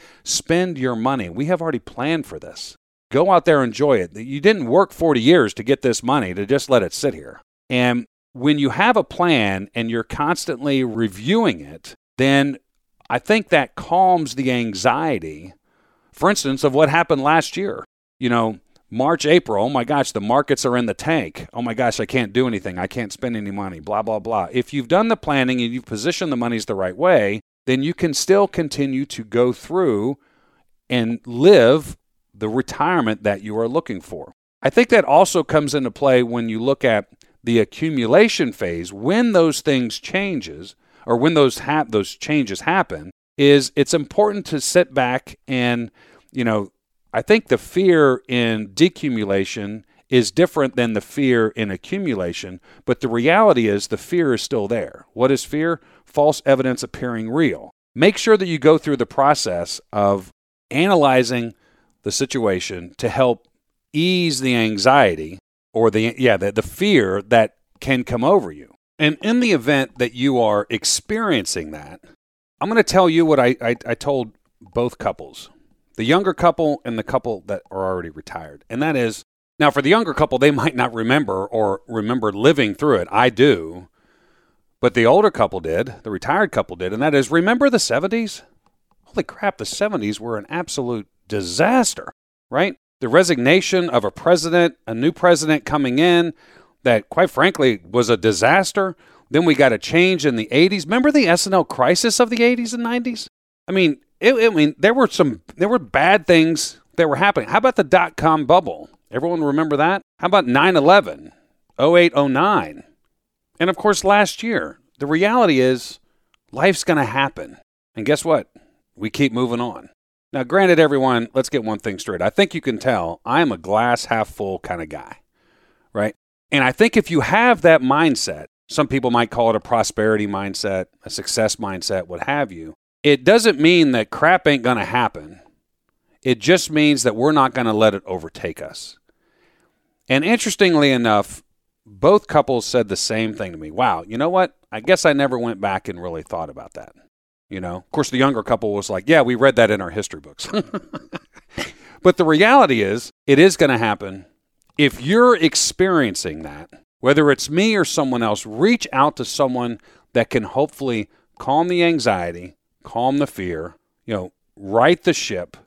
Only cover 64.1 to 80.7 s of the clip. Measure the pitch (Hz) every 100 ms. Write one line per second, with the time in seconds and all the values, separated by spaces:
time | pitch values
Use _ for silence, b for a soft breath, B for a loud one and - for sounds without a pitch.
64.1 | 185 170 131 131 123 110 107 123 139 110
65.1 | 80 78 95 _ _ _ 110 113 107 113
66.1 | 113 127 98 98 104 - - 202 175 98
67.1 | 95 101 120 107 - _ _ - 131 120
68.1 | 123 131 196 101 73 67 _ _ _ 151
69.1 | 156 208 240 247 165 117 143 135 - 123
70.1 | 120 135 127 113 104 104 113 - - -
71.1 | 214 220 135 - - 78 76 73 - _
72.1 | _ _ _ _ _ 185 226 - 190 180
73.1 | 165 160 147 123 127 120 120 120 117 139
74.1 | 139 110 - _ _ 98 117 120 - 104
75.1 | - 71 - - _ _ _ _ - 113
76.1 | 170 190 160 175 160 156 143 120 113 -
77.1 | 131 123 104 92 98 - 98 95 92 85
78.1 | 76 - 82 78 73 _ 117 151 143 117
79.1 | 104 - _ _ _ 147 139 139 214 202
80.1 | 139 156 127 143 143 151